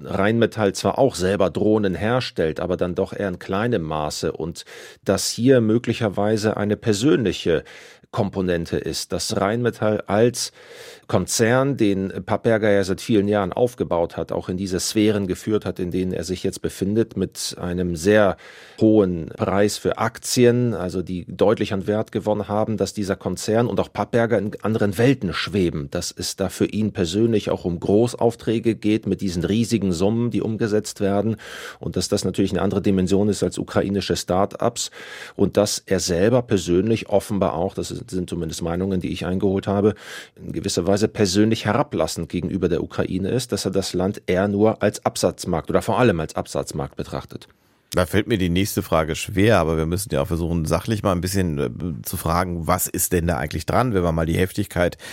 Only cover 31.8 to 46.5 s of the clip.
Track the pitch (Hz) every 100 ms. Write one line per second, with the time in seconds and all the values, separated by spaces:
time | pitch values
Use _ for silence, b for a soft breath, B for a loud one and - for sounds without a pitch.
31.8 | - 92 - 101 95 90 95 95 101 98
32.8 | 104 95 90 95 104 95 90 - - -
33.8 | 95 98 - 87 - 92 101 - 117 -
34.8 | - B B B B - 95 - 104 -
35.8 | - 92 87 85 104 123 123 98 85 87
36.8 | 107 110 - 98 - 101 92 78 95 -
37.8 | 87 87 - 92 87 87 82 73 82 87
38.8 | 98 92 82 85 82 92 98 95 104 101
39.8 | 104 104 B B B - 90 80 98 -
40.8 | 87 101 110 - 101 95 110 110 107 107
41.8 | - 92 80 - 82 90 90 92 87 82
42.8 | 80 - - 90 95 120 - 104 101 98
43.8 | 95 90 92 - - 92 104 101 110 104
44.8 | 104 - - - 92 - - 82 - 80
45.8 | - 104 123 85 76 90 87